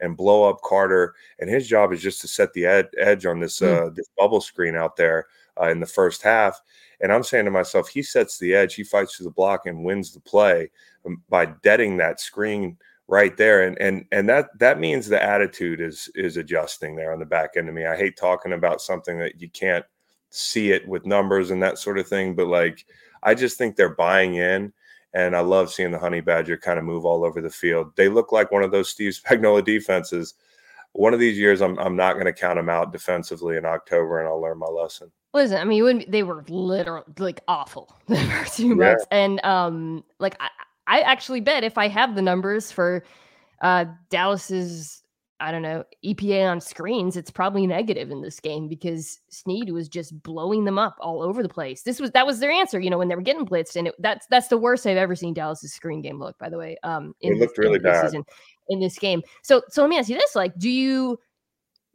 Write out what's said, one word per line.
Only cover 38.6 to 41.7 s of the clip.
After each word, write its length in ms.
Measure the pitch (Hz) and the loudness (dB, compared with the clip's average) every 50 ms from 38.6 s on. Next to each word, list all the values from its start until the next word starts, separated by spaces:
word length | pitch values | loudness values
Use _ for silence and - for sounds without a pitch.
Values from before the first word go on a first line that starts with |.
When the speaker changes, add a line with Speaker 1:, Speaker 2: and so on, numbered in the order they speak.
| 226 240 | 2 4
Speaker 1:
Yeah. 40 | 226 | 4
Speaker 2:
months. 300 | 175 180 202 220 226 208 - | 6 6 6 6 4 2 2
And, 340 | 202 202 196 196 196 190 - | 2 2 2 2 0 0 0
um, 580 | 196 190 185 175 170 165 165 160 160 165 160 - _ _ - | 2 2 2 2 0 -2 -6 -6 -8 -8 -10 -12 _ _ -6
like, 160 | 196 196 - - | -6 -6 -4 -6
I, 100 | - - - - - - _ _ _ | -10 -10 -10 -14 -20 -20 _ _ _
I 160 | - 208 294 | 2 2 4
actually 400 | - - 262 254 - - 262 247 | 4 4 2 0 -2 -4 -6 -2
bet 220 | 208 269 311 269 220 | 0 0 0 0 0
if 140 | 220 | -2